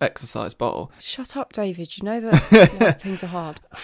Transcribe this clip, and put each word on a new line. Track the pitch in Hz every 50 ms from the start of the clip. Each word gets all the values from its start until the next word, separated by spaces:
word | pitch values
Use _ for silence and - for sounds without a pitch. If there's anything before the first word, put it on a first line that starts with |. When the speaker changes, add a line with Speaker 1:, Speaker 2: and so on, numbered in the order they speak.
Speaker 1:
exercise | 143 - - - - 120 - 113 107 - -
bottle. | - 120 117 - - - 139 - -
Speaker 2:
Shut | - - - - 254 - -
up, | 277 - _ -
David. | 220 208 196 175 175 170 - -
You | - 196
know | 208 220 233
that, | 226 226 202 151 - - 208 220 185 - -
Speaker 1:
<laughs> | 196
Speaker 2:
like, | 226 190 143 -
things | - 196 190 180 -
are |
hard. | 175 175 175 165 156 151 - _ _ - -